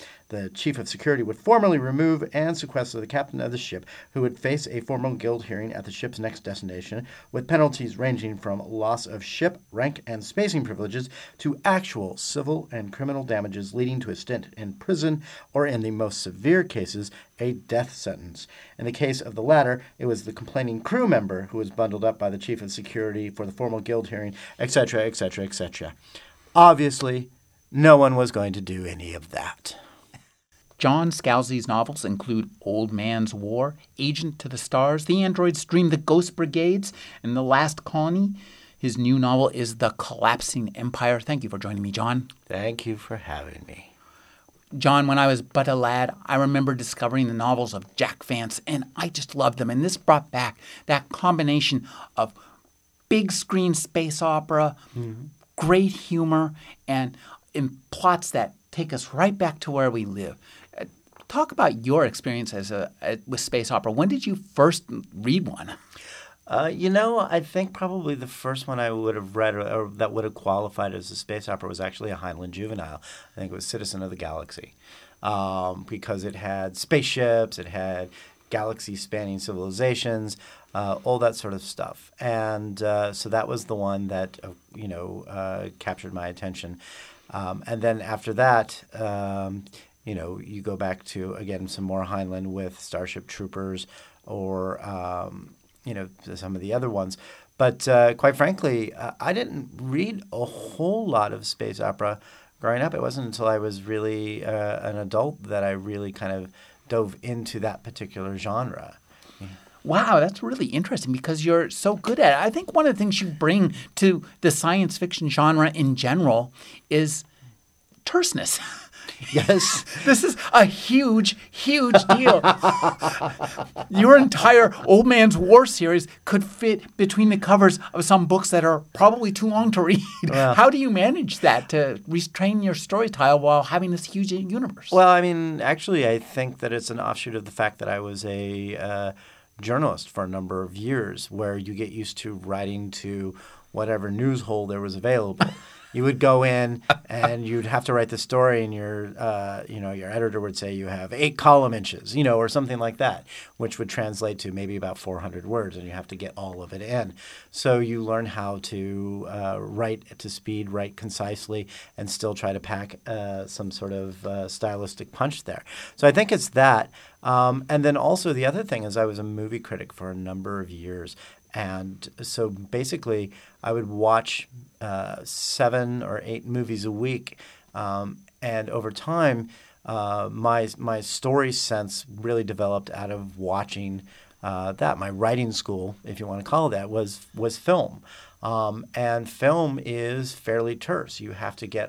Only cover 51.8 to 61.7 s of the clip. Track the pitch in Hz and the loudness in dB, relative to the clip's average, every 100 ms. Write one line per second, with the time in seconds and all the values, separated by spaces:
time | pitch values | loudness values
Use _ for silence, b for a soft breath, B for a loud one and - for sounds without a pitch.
51.8 | B B B - 110 - b b _ _ | B B B -4 -4 -6 b b _ _
52.8 | _ _ - 220 190 180 - 190 180 160 | _ _ 0 0 2 -4 -2 0 2 0
53.8 | - 175 160 151 160 156 156 156 151 151 | 0 -2 -2 -2 0 0 0 2 2 0
54.8 | b 123 117 110 143 - _ - 156 185 | b -10 -8 -10 -14 -20 _ -4 4 4
55.8 | 190 - - 165 160 156 156 156 B B | 4 -2 -4 0 2 2 0 -4 B B
56.8 | - 135 127 - B B _ 151 131 131 | -4 -2 -2 -8 B B _ -4 -4 -6
57.8 | - - 180 175 - 127 107 - _ - | -18 0 2 2 0 -4 -4 -6 _ -8
58.8 | 156 127 - 135 196 202 175 156 - 139 | -6 -6 -8 0 0 2 -2 -4 -4 0
59.8 | 131 117 101 98 90 - b b b - | 0 0 -4 -6 -8 -10 b b b -16
60.8 | - _ _ _ - 277 302 - 156 | -16 _ _ _ -8 -2 -2 2 2